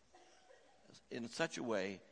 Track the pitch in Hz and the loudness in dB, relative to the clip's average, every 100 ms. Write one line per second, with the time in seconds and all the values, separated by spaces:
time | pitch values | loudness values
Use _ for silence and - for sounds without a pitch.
0 | - - - - - - - - - 92 | -20 -20 -20 -20 -20 -20 -20 -20 -20 -20
1 | - 127 117 - 165 - 123 107 95 92 | -8 -6 -4 0 0 0 2 2 2 -2
2 | - | -10